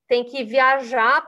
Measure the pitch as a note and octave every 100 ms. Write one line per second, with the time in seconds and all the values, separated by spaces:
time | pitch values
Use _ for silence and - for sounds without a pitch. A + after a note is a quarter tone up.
0 | - A#3+ A#3+ C4+ A3 C4 C4 C4+ A#3+ B3
1 | A3+ C#4+